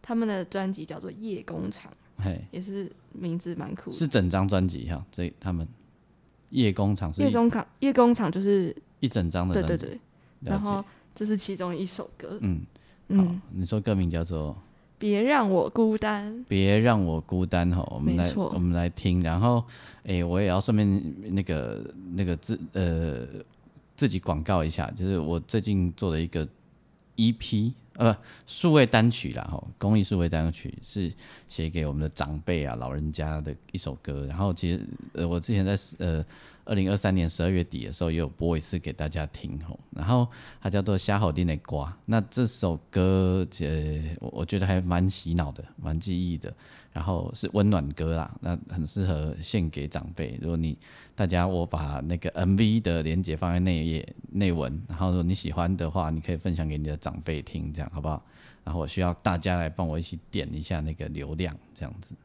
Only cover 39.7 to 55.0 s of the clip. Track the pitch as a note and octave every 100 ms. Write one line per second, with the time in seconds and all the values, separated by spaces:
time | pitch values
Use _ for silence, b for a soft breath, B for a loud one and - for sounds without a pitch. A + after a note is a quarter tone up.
39.7 | - - - F2 B2 A#2+ B B B G2+
40.7 | G2+ G2 F#2+ - G2+ G2+ D2+ F2 D#2 -
41.7 | D2+ C#2+ F#2 - A2+ G2 - A#2+ - F#2+
42.7 | D#2+ _ - F#2 F#2+ F#2 F#2 F2+ - D2
43.7 | D#2 D2+ D2+ D#2 D#2 - - E2 G2+ F#2+
44.7 | F#2 F2+ F2 F#2 F#2+ E2 E2+ D2 - -
45.7 | - D#2+ D#2+ G2+ F2+ F2+ D#2+ - - B
46.7 | B B - E2 F2+ F2 - - G#2 G2+
47.7 | G2 C#2+ C#2 D#2 E2 D#2 - E2 E2+ -
48.7 | F2+ D2+ - F#2 D#2 D2+ D2 D#2+ A2 E2
49.7 | D2+ D2 - - E2+ D#2 A#1 D#2+ E2 E2
50.7 | C#2+ B B B - F#2+ F2+ F2+ F#2 E2+
51.7 | D#2 D2+ C#2+ D2 E2+ F2 - F2+ G2 A2
52.7 | A2+ G#2+ E2+ D#2 E2 F2 D#2 F2+ F2 F#2
53.7 | E2+ D#2+ D#2+ - - - G2 G2 E2+ C2
54.7 | D2 - E2